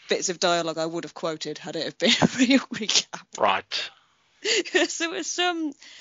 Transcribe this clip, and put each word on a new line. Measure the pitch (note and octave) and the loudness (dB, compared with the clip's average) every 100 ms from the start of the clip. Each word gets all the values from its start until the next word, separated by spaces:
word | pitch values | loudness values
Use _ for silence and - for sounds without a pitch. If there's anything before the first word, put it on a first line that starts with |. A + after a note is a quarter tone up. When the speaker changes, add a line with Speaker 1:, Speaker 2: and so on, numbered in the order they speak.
| - | -2
Speaker 1:
bits | F#3+ - | -2 0
of | E3 | 0
dialogue | F3+ E3+ E3 D#3+ | 2 2 0 -2
I | D#3+ | -4
would | E3+ | -4
have | D3+ | -8
quoted | - E3+ D#3 D3+ D3 | -6 -6 -4 -8 -8
had | D#3 D#3+ | -8 -6
it | |
have | B2+ - | -6 0
been | G3+ | 2
<laughs> | A#3 | 4
a | - B3 | 2 4
real | B3 C4+ - | 4 4 2
recap. | G#3 G#3 - - - - - | -4 0 0 -2 -10 -14 0
Speaker 2:
Right. | G2+ F#2+ - - - - _ _ _ _ | 2 2 -2 -8 -8 -12 _ _ _ _
Speaker 1:
<laughs> | G#4 A4+ - E4+ D#4 - | -2 0 2 2 0 0
There | E4 | -4
was | - D4+ | -4 -6
some, | - F4+ E4 D#4 - - - | -2 0 0 -4 -8 -18 -20